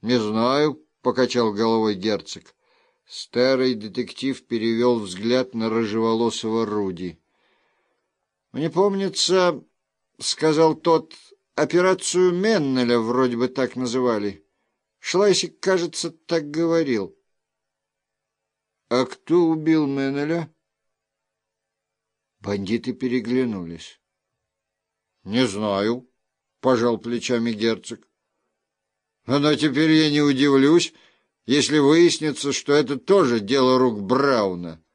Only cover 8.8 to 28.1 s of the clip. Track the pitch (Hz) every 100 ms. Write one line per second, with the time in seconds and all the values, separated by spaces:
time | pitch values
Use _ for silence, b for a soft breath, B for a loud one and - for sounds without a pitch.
8.8 | 202 196 196 190 - 185 180 151 - _
9.8 | _ _ _ _ - - 156 156 160 156
10.8 | 175 160 - - - _ _ - 147 170
11.8 | 180 185 - 180 185 175 208 214 143 127
12.8 | 120 120 113 123 127 120 123 127 123 127
13.8 | 127 123 127 110 104 95 _ _ _ _
14.8 | _ _ - 175 208 180 175 _ 190 185
15.8 | 170 - 170 156 - 170 147 151 170 165
16.8 | 151 113 95 _ _ _ _ _ _ _
17.8 | _ _ _ _ _ _ _ _ _ _
18.8 | _ 120 127 - - 170 170 160 156 160
19.8 | 143 139 135 139 147 165 160 _ _ _
20.8 | _ _ _ _ _ _ _ _ _ _
21.8 | _ _ _ _ _ _ 101 101 95 117
22.8 | 127 120 127 127 110 127 127 101 85 82
23.8 | - - _ _ _ _ _ _ _ _
24.8 | _ _ _ _ 95 110 127 98 107 98
25.8 | 107 120 123 _ _ _ _ _ 127 123
26.8 | 120 110 113 120 - 120 117 107 113 110
27.8 | - 113 _